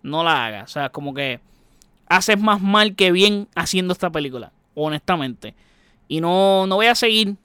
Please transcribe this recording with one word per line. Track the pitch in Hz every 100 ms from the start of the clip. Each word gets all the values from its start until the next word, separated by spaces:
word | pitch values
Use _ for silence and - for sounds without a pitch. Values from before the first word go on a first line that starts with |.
no | 139 156
la | 165 147 117
hagas. | 104 107
O |
sea, | 151 139
como | - 143
que | 135 139 120 _ _ _ _ _ _ _
haces | 180 180 208
más | 214 202
mal | 196 208 214 196
que | 185
bien | 180 202 202 202 -
haciendo | 160 190 185
esta | 180 180
película, | 160 143 127 - _ _ -
honestamente. | 151 151 - 175 135 113 110 _ _ _ _ _ _
Y | 160
no, | 170 269 294 294 190
no | 190
voy | 226
a | 240
seguir | 240 220 202 202